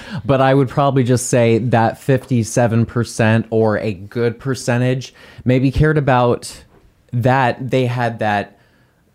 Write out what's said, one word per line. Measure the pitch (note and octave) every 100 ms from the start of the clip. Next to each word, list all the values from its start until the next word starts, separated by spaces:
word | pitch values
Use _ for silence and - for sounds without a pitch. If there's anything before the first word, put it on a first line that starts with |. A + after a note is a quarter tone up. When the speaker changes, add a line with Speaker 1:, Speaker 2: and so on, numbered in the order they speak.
Speaker 1:
<laughs> | - E3+ A2
Speaker 2:
but | C3+
I | C3+
would | C#3 C3
probably | - C#3 C3+
just | A#2+ B2 -
say | B2+ A#2 A2+
that | A#2+ A#2 A2+ -
fifty-seven | - B2+ - B2 G#2+ - A#2+ A2+ A2+
percent | A#2+ A2+ - A2 A2+ -
or | A2 A2 G#2
a | A2
good | F2+ G2+ A#2+ A#2 A2
percentage | C#3 B2 - A#2+ B2+ C3 - - - - B2
maybe | B2+ C3+
cared | - D#3 D#3
about | C3+ B2 A#2+ A2 - - - _ _ _ _
that. | A#2+ B2 C3 B2 A#2 B2+
They | C3 B2
had | B2 A#2 A2
that, | G#2+ G2+ G2 _ _ _ _ _ _